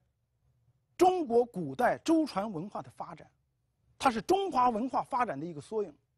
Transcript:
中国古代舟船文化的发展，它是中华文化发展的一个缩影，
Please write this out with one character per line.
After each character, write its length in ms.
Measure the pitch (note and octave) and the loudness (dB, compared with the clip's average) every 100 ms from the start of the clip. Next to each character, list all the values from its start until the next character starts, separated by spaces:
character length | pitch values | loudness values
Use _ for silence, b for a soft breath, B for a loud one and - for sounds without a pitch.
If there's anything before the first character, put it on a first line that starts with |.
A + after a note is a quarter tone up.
| _ _ _ _ _ _ _ _ _ - | _ _ _ _ _ _ _ _ _ 4
中 300 | F#4 F#4 C#4 | 4 4 2
国 180 | A#3 | 2
古 300 | A#3+ - D3+ | 2 -2 -6
代 240 | C3 A#3+ C#3 | 0 0 0
舟 280 | - E4 D#4 | 2 2 2
船 240 | F#3+ G#3+ | -2 -4
文 180 | E3+ G3 | -4 -8
化 140 | - | -10
的 80 | - | -12
发 240 | - F3 | -14 -14
展， 160 | E3 - _ _ _ _ _ _ - | -16 -20 _ _ _ _ _ _ -2
它 120 | C4+ | 0
是 100 | A3+ | 0
中 280 | - F#4 G4 | 2 0 2
华 200 | B3+ B3 | 2 2
文 180 | G#3+ B3+ | 2 -2
化 140 | B3 | -4
发 220 | D#3+ B3+ | -2 -2
展 140 | A#3+ C#3 | -2 -4
的 60 | |
一 80 | E3+ | -8
个 80 | D3 | -10
缩 220 | - G#3+ | -8 -6
影， 120 | F#3+ - _ | -6 -8 _